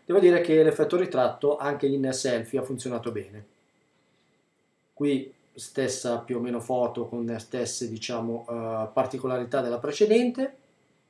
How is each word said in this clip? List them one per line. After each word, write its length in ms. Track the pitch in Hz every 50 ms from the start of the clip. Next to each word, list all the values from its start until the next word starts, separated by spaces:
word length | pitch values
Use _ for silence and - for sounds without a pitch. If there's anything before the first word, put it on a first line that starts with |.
| _
devo 140 | - 175 196
dire 200 | 185 175 175 170
che 240 | 170 - 156 160 160
l'effetto 320 | 156 151 - 156 151 180
ritratto 640 | 175 185 - - 131 127 123 - - - 143 147 -
anche 280 | 135 143 143 - 143
in 240 | 135 139 139 135 131 127
selfie 460 | - - 131 120 113 110 - - 131
ha 40 | 131
funzionato 480 | - 135 117 - 127 120 113 - 120
bene. 340 | 107 104 95 95 104 107 104 - _ _ _ _ _ _ _ _ _ _ _ _ _ _ _ _ _ _ _ _ _ _ _ _ _ _ _ _ _
Qui 400 | - 147 143 139 131 131 - - _ _ _ _
stessa 640 | 127 - - - 139 131 120 - - - 123 120 117
più 180 | - - 127 117
o 20 |
meno 220 | 120 123 120 117
foto 460 | 113 - 127 123 123 117 - 123 113 -
con 160 | 120 120 117
le 140 | 117 113 110
stesse, 500 | - - - 123 120 113 - - 123 110
diciamo, 560 | 110 110 - - 123 117 113 117 113 117 - -
eh, 380 | 117 117 113 110 110 110 110 110 -
particolarità 680 | 131 131 131 - 127 131 127 127 123 120 117 - 135
della 200 | 123 120 120 120
precedente. 760 | 120 147 147 - 214 208 220 240 247 247 240 269 269 277 - - _ _ _ _ _ _ _ _ _